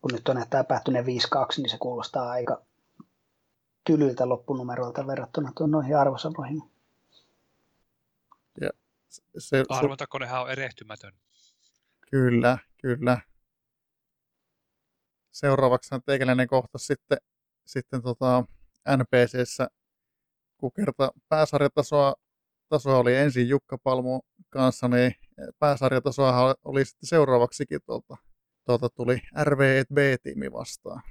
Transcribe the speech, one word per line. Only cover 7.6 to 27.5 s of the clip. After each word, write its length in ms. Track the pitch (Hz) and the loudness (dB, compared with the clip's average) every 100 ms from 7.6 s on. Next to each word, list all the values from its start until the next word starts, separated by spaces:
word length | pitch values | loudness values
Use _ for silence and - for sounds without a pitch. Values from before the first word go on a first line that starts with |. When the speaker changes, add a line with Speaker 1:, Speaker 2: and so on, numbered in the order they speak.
| _ _ _ _ _ _ _ _ _ - | _ _ _ _ _ _ _ _ _ -10
Speaker 2:
Ja 80 | - - _ _ _ | -8 -10 _ _ _
se, 120 | - _ - | -20 _ -20
se, 260 | - 135 131 | -2 -2 0
Speaker 3:
Arvontakonehan 720 | 131 143 135 143 135 127 127 | 0 -2 -4 -10 -10 -6 -6
on 100 | 127 | -6
erehtymätön. 640 | 131 135 - 110 107 101 98 _ _ _ _ _ _ _ _ _ | -6 -8 -12 -20 -18 -20 _ _ _ _ _ _ _ _ _ _
Speaker 2:
Kyllä, 460 | 135 127 120 120 127 - _ | 2 4 4 4 0 -6 _
kyllä. 400 | 131 123 127 123 - _ _ _ _ _ _ _ _ _ _ _ _ _ _ _ _ _ _ _ _ | -6 -2 0 -2 -4 _ _ _ _ _ _ _ _ _ _ _ _ _ _ _ _ _ _ _ _
Seuraavaksi 640 | - 143 135 131 127 - 131 131 | -4 0 2 4 2 -2 -10 -2
teikäläinen 420 | 135 131 127 127 | 0 2 2 2
kohta 300 | 131 120 - | 0 -2 -12
sitten, 400 | - 135 _ - _ _ _ _ _ | -6 -6 _ -4 _ _ _ _ _
sitten 360 | 135 - 135 | -10 -6 -6
tota 420 | 120 120 127 127 127 - - _ - 135 | -4 -2 2 2 0 -12 -20 _ 0 0
N 20 | 123 | 4
P 40 | 127 123 | 4 4
C:ssä, 400 | 127 123 - 131 _ _ _ _ _ _ _ _ _ | 2 -4 -2 -6 _ _ _ _ _ _ _ _ _
kun 140 | 135 | -8
kerta 400 | - 196 - 135 - _ | -4 -6 0 -2 -2 _
pääsarjatasoa, 840 | 156 156 143 143 - 139 147 139 135 _ _ _ _ _ | 2 2 2 2 0 0 2 2 0 _ _ _ _ _
tasoa 280 | 151 131 131 | -2 2 4
oli 180 | 123 127 | 4 4
ensin 340 | 147 123 120 | 2 2 2
Jukka 280 | 139 _ 131 | 2 _ -6
Palmu 440 | - 127 127 131 - _ _ | -2 -2 -2 -6 -8 _ _
kanssa, 380 | 135 131 - 127 | 0 0 2 0
niin 280 | 123 123 - - - 139 - | 2 2 0 -18 -16 -16 -2
pääsarjatasoahan 960 | 147 139 135 131 135 123 135 123 127 135 | 0 2 2 0 -2 2 2 4 2 0
oli 220 | 147 135 135 | -2 -2 -2
sitten 240 | _ 135 | _ 0
seuraavaksikin 680 | 165 139 123 120 | 2 4 4 2